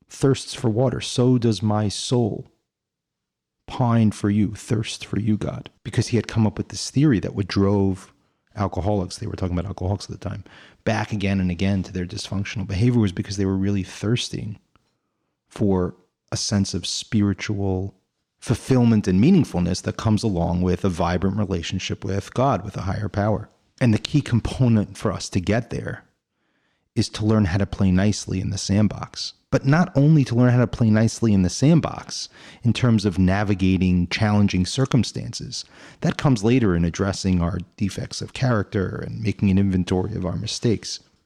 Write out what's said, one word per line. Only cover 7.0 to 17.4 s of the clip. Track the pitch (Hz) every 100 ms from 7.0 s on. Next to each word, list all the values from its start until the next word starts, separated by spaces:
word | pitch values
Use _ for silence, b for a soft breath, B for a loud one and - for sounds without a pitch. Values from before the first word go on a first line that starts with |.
| 151 101
that | 76
what | - 92
drove | - 98 101 98 95 - _ _ _ _
alcoholics, | - 98 - 92 104 90 -
they | -
were | -
talking | 92 87
about | 95
alcoholics | - 92 98 -
at | -
the | -
time, | 101 - B B B
back | - 107 104
again | 104 98 98
and | 92
again | 85 95 98
to | 90
their | 95 90
dysfunctional | 107 - 101 95 - -
behavior | 92 120 120
was | 101
because | 87 104 101
they |
were | 95 95
really | 98 101
thirsting | 90 - 104 120 - - 110 101 _ _ _ _ _ _ _ _ _
for | - 107 92 90 - _ _ -
a | -
sense | - 104 98
of | 95 -
spiritual | - - 107 101 95